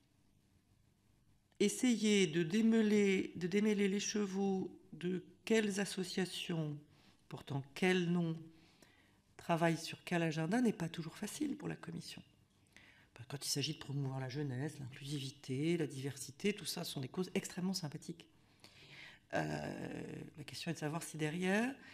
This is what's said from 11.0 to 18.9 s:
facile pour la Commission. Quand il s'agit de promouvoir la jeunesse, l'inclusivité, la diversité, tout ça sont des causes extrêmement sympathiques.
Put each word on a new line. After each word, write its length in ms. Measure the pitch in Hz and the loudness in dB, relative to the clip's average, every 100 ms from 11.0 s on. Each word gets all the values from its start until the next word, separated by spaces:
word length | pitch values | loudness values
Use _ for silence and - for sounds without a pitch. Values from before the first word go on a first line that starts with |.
| 160 - | -8 -8
facile 400 | - - 302 - | -10 -4 -4 -4
pour 120 | 165 | -6
la 80 | 156 | -8
Commission. 460 | - 165 - - - _ _ _ _ - - - _ - 117 | -8 -10 -10 -14 -18 _ _ _ _ -20 -20 -20 _ -20 -12
Quand 180 | 143 - | -8 -2
il 20 | |
s'agit 260 | 143 143 | -2 -2
de 40 | 151 | -4
promouvoir 400 | - 139 135 131 | -6 -4 -2 -4
la 100 | 131 | -4
jeunesse, 500 | 135 147 123 151 147 | -4 -4 -2 -4 -6
l'inclusivité, 960 | 127 135 139 147 131 - - 131 156 170 | -12 -12 -6 -6 -6 -12 -6 -2 2 2
la 100 | 143 | 0
diversité, 640 | 135 139 135 - - 202 | -4 -6 -8 -12 -2 -2
tout 120 | 208 | -2
ça 180 | 170 - | -4 -6
sont 180 | 170 - | -6 -6
des 80 | 131 | -6
causes 220 | - 180 | -4 -4
extrêmement 380 | 196 - - 185 | -4 -4 -4 -4
sympathiques. 540 | 185 147 151 - - - _ _ _ - - - | -2 -6 -8 -10 -12 -16 _ _ _ -20 -20 -20